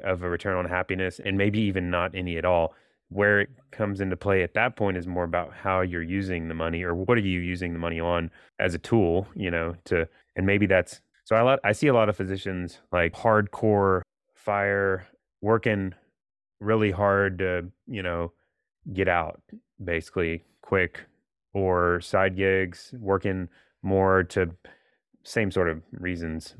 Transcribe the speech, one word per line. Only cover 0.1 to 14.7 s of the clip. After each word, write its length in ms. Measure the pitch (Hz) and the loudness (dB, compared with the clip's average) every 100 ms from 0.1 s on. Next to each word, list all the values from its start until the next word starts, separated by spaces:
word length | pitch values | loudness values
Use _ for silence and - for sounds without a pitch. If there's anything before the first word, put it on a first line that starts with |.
| 90 | -2
a 60 | 90 | -2
return 280 | 87 101 92 | -4 -2 -2
on 100 | 87 | -2
happiness, 540 | 90 92 92 92 - | -2 -2 -2 -4 -4
and 120 | 98 98 | -2 0
maybe 240 | 101 104 | 2 2
even 300 | 107 95 87 | 0 0 0
not 240 | 87 87 | 0 -2
any 220 | 92 90 82 | -4 -6 -2
at 80 | |
all. 300 | 90 87 82 - _ _ - | 2 2 0 -4 _ _ -8
Where 320 | 98 104 101 | 0 4 4
it 100 | 101 - _ | 2 -6 _
comes 280 | - 104 98 | -4 -4 -2
into 160 | 95 90 | -4 -2
play 260 | 101 95 | 0 2
at 120 | 87 | 2
that 220 | 107 123 - | 0 0 0
point 200 | 101 92 | -2 -2
is 100 | 87 | -4
more 180 | 90 | -4
about 280 | 85 87 78 | -2 -2 -4
how 280 | - 98 95 | -6 -2 0
you're 220 | 92 87 | 0 -4
using 440 | 82 98 95 87 82 | -4 -4 -4 -4 -6
the 80 | |
money, 280 | 80 82 82 | -4 -4 -4
or 100 | 90 | -4
what 220 | 87 95 120 | -2 0 2
are 60 | |
you 180 | 98 90 | 2 -2
using 320 | 87 90 90 | -2 -4 -4
the 60 | 85 | -4
money 180 | 85 82 | -4 -2
on 320 | 85 87 80 - - - | -2 -2 -2 -10 -14 -4
as 140 | 95 | -2
a 40 | 85 | -2
tool, 480 | - 117 87 85 101 | 2 2 4 2 -2
you 160 | - 92 | -6 -2
know, 240 | 85 82 87 - | -2 -2 -6 -2
to, 220 | 87 80 _ _ - | -2 -2 _ _ -2
and 100 | 95 | 2
maybe 200 | 104 101 | 4 4
that's, 340 | 95 - - _ _ | 4 2 -6 _ _
so 100 | - | 0
I 80 | 110 | 4
lot, 160 | 120 135 | 4 4
I 80 | 101 | 2
see 160 | 107 147 | 2 4
a 60 | |
lot 140 | 120 107 | 4 4
of 80 | 92 | 0
physicians, 640 | 95 95 98 92 87 - - | -4 -6 -6 -6 -6 -10 -4
like, 220 | 90 85 | 0 0
hardcore 880 | - 117 107 104 - 110 104 98 92 90 _ _ | 0 2 4 2 0 2 4 2 0 -4 _ _
fire, 760 | _ - 101 101 | _ -4 -2 0